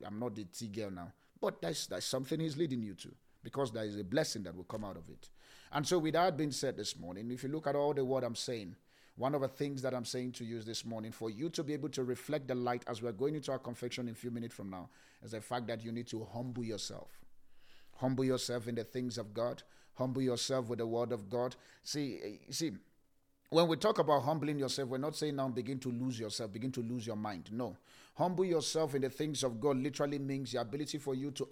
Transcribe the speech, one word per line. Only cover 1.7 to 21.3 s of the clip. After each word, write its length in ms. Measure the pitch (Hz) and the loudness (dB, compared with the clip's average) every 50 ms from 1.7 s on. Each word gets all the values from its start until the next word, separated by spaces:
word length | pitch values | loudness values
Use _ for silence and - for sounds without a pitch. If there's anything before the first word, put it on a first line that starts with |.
| 156 - - | 0 -2 -2
that's 180 | - - - - | -2 -2 -2 0
something 340 | - 135 131 135 - 160 160 | 0 0 0 2 0 0 0
he's 160 | 160 160 139 | 2 0 2
leading 280 | 147 170 143 131 120 110 | 2 2 2 2 0 -2
you 100 | 101 90 | -4 -6
to, 160 | - - 120 - - _ _ _ _ - | -8 -12 -14 -14 -18 _ _ _ _ -14
because 300 | 117 - 139 131 117 110 | -4 0 0 0 0 0
there 100 | 113 110 | -2 -2
is 160 | 104 101 104 | -2 -2 -4
a 40 | 101 | -2
blessing 380 | 90 123 156 156 - - 110 95 | 2 4 4 4 2 0 -4 -6
that 120 | 87 82 | -6 -8
will 80 | 92 87 | -10 -8
come 220 | - 117 107 107 | -6 -6 -4 -4
out 100 | 98 90 | -6 -6
of 140 | 87 82 76 | -8 -12 -14
it. 200 | 71 - - - - - - - - - - - - | -16 -16 -18 -20 -20 -20 -20 -20 -20 -20 -10 -2 0
And 120 | 156 143 | 0 2
so 140 | - 180 175 | 4 4 4
with 140 | 156 160 151 | 4 4 6
that 240 | 165 180 190 - | 6 6 6 4
being 140 | 135 156 147 | 4 2 0
said 260 | 123 - 143 127 101 | 0 0 0 0 0
this 200 | 98 104 - - | 0 -4 -4 -6
morning, 340 | - 87 85 90 98 113 120 | -6 -8 -8 -6 -6 -4 -4
if 120 | 123 127 135 | -4 -4 -2
you 60 | 131 | -2
look 180 | 147 156 156 | -2 0 0
at 80 | 143 139 | 2 2
all 180 | 143 143 147 147 | 4 4 4 4
the 120 | 139 131 | 4 4
word 180 | 123 135 131 127 | 4 4 2 2
I'm 120 | 117 117 | 0 -2
saying, 400 | - - 135 123 113 98 85 107 - _ _ - - - - _ | -2 -2 -2 -2 -4 -4 -8 -12 -14 _ _ -20 -20 -20 -18 _
one 200 | - 120 135 147 | -2 0 2 2
of 60 | 139 | 2
the 80 | - 165 | 2 0
things 320 | - - 147 143 139 131 | 0 0 -2 -2 0 0
that 120 | 123 127 127 | 0 0 0
I'm 120 | 123 120 | 0 -2
saying 280 | - - 127 123 127 123 | -2 -2 -2 -2 -2 -4
to 120 | - 120 | -6 -6
you 160 | 113 120 113 | -4 -4 -4
this 240 | 107 113 117 - - | -4 -4 -4 -4 -4
morning, 260 | 117 113 110 110 113 | -4 -4 -4 -4 -6
for 180 | 113 - - 113 | -6 -4 -4 -4
you 200 | 104 110 156 170 | -2 -2 -2 -2
to 140 | 165 185 156 | 0 -2 0
be 100 | 139 151 | 0 -2
able 160 | 139 147 139 | -2 -2 -2
to 140 | - 135 127 | -2 0 0
reflect 420 | 123 123 - - - 151 151 135 | 0 0 -2 -2 -2 -2 0 0
the 80 | 131 127 | 0 0
light 300 | 123 123 123 123 120 - | 2 2 2 2 0 -2
as 140 | - 113 107 | -4 -4 -2
we're 100 | 117 120 | -2 -2
going 240 | 104 95 135 151 156 | 0 2 2 2 2
into 160 | 151 131 143 | 0 0 -2
our 80 | 131 127 | -2 -2
confession 480 | - 127 117 - 127 120 - 131 123 | -2 -6 -6 -4 -4 -4 -2 -2 -4
in 60 | 120 110 | -4 -4
a 20 | |
few 160 | - - 123 | -6 -4 -4
minutes 220 | 117 120 117 113 - | -2 -2 -4 -6 -6
from 160 | - 101 95 | -8 -8 -8
now, 200 | 95 92 95 - - - - - - - - | -8 -8 -10 -12 -16 -20 -20 -20 -20 -18 -10
is 80 | 110 | -8
the 100 | 113 107 | -8 -8
fact 260 | - - 123 123 117 | -4 -2 -2 -2 0
that 160 | 113 117 110 113 | -2 -4 -4 -4
you 80 | 117 | -4
need 160 | 113 120 117 | -4 -4 -4
to 160 | - 117 110 113 | -4 -6 -6 -6
humble 400 | 98 104 117 127 127 113 123 117 | -6 -6 -4 -4 -4 -4 -2 -2
yourself. 460 | 110 107 98 - - 104 - - - - - - - - - - - - - - - - - - - - | -2 -2 -4 -4 -6 -8 -8 -10 -12 -14 -16 -16 -18 -18 -18 -18 -18 -18 -18 -18 -18 -18 -18 -18 -18 -6
Humble 280 | - 127 131 131 127 135 | 0 0 2 4 4 4
yourself 440 | 131 127 123 - - 120 123 110 | 4 4 2 2 0 -2 -2 -2
in 80 | 120 117 | -2 -2
the 80 | 117 107 | -2 -2
things 320 | - - 127 127 123 101 | -2 -2 -2 -2 -2 -2
of 160 | 120 104 104 104 | -4 -6 -4 -2
God. 300 | 113 117 123 147 - - - - - - - - | 0 0 0 -2 -4 -10 -16 -20 -20 -20 -12 -4
Humble 260 | - 127 135 123 135 | 0 0 2 2 4
yourself 480 | 131 127 120 117 - - 135 131 120 110 | 4 4 4 2 2 2 2 2 2 2
with 100 | 123 117 | 0 0
the 80 | 117 | 2
word 240 | 113 113 120 120 117 | 2 2 2 4 2
of 180 | 123 107 101 | 0 -2 -2
God. 280 | 95 | 0